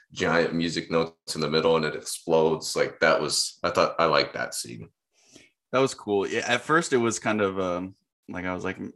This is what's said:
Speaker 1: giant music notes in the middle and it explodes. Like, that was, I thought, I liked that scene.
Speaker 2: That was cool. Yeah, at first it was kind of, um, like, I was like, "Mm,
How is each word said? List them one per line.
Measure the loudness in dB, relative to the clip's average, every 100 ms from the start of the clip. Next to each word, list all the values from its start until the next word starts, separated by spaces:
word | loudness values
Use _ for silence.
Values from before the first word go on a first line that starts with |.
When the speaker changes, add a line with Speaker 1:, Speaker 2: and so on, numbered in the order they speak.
| _
Speaker 1:
giant | -4 0 2 2
music | 0 -2 -2 -2
notes | -2 -2 -8 -10 -6
in |
the | 0
middle | 2 4 2
and | 0
it | -6
explodes. | -10 -10 0 4 4 0 -4 -2
Like, | -2 2
that | 2 4
was, | 0 -2 -4 -4
I | -2
thought, | 2 2 2
I | 2
liked | 2 0
that | -4 -8 -8
scene. | -10 -12 -18 _ _ _ _ -20 _ _ -4
Speaker 2:
That | 0
was | 0
cool. | -2 0 0 2
Yeah, | -2 -2
at | -2
first | 2 2 4
it | 2
was | 2 0
kind | -2 0
of, | 0 0
um, | -2 -2 -6 -12 _ _ -14
like, | -8 -6
I |
was | -4 -6
like, | -6
"Mm, | -10